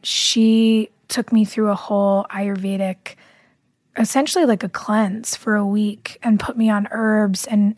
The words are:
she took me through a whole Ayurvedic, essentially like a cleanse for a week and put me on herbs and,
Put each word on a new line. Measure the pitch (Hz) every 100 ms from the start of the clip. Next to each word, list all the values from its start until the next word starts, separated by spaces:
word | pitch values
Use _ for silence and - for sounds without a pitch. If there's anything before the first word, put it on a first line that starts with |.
| -
she | - - 233 220 220 226 220 214 _ -
took | - 226
me | 220
through | 202 - 214
a | 202
whole | - 202 202 196 202
Ayurvedic, | 196 202 196 196 196 190 185 - - _ _ _ _ _ _ _ -
essentially | 226 269 302 359 294
like | 208
a | 196
cleanse | - - 214 208 208 233 -
for | - 214
a | 202
week | 208 208 208 - -
and | 233 208
put | - 247
me | 220
on | 208 208
herbs | 220 220 214 208 185 -
and, | 208 202